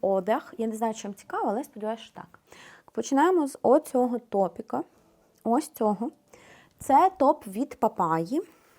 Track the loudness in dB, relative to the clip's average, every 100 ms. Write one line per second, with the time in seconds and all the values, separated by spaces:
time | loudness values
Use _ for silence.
0 | 0 0 0 -2 -4 -8 -8 -4 -6 -6
1 | -12 -14 -10 -4 -4 -4 -8 -10 -8 -8
2 | -12 -20 -20 -20 _ -20 -20 -20 -10 -8
3 | 0 2 4 4 0 0 4 4 4 0
4 | 0 -2 -4 -2 -2 -4 -8 -8 -8 _
5 | _ _ _ _ -2 -2 -2 -2 -2 -2
6 | -6 -10 _ -20 -20 -20 _ _ 2 4
7 | 4 4 2 2 -4 -8 -8 -2 -2 0
8 | 0 0 -2 -4 -6 _ _